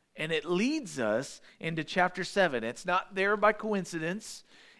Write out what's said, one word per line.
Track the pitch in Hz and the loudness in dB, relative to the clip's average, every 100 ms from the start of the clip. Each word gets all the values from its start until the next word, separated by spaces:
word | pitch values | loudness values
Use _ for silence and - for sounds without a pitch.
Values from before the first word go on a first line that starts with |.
| _ - | _ -8
And | 156 | -2
it | 160 147 | -2 0
leads | 175 240 311 208 147 | 2 2 0 -4 -2
us | 110 110 139 - - - | 2 2 0 -10 -20 -10
into | 160 165 | -6 -4
chapter | 156 185 180 185 | -2 2 2 2
seven. | 175 202 180 123 | -2 2 2 2
It's | 113 - 180 | -2 -4 0
not | 180 - | 0 0
there | 190 196 208 | 0 2 4
by | 208 | 4
coincidence. | 214 220 202 175 170 156 202 - - - - - - | 4 0 -2 -2 -4 -4 -4 -8 -14 -18 -20 -20 -8